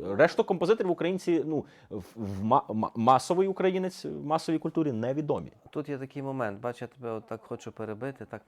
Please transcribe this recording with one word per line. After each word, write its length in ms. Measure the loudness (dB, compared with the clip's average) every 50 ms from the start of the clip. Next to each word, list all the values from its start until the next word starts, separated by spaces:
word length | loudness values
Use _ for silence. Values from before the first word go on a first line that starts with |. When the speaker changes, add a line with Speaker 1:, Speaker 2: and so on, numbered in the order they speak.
| -6 -2
Speaker 1:
Решту 340 | 4 6 6 6 6 2 0
композиторів 460 | 0 0 2 4 4 4 4 2 0
українці, 520 | 0 0 0 0 -2 0 0 2 2 2 2
ну, 180 | 0 -2 -2 -4 -6 -12 -20 -16 _
в, 140 | -10 -10 -10 -12 -10
в 280 | -8 -6 -6 -4 -2 2
ма-, 180 | 4 4 4 4 2
ма-, 220 | -2 -2 -2 -2 -2 4
масовий 480 | 6 6 6 6 6 4 2 2 4 2
українець, 560 | 2 2 2 2 2 2 -2 -4 -6 -8 -10
в 200 | -10 -8 -8 -2
масовій 320 | -2 -2 0 0 0 -2 0
культурі 340 | -2 -2 0 0 0 0 0
невідомі. 600 | 0 -2 -2 -2 -2 -2 -2 -2 -4 -4 -8 -14 -20 _ -10
Speaker 2:
Тут 180 | -8 -8 -6 -6
є 100 | -8 -8
такий 240 | -8 -10 -10 -8 -8
момент, 380 | -6 -4 -4 -4 -4 -4 -6
бач, 220 | -6 -8 -6 -6 -10
я 60 | -14
тебе 220 | -12 -12 -8 -8
отак 300 | -8 -8 -8 -10 -12 -12 -10
хочу 300 | -10 -10 -10 -10 -14 -12
перебити, 520 | -10 -8 -8 -8 -8 -8 -10 -10 -10 -14
так 180 | -14 -14 -14 -14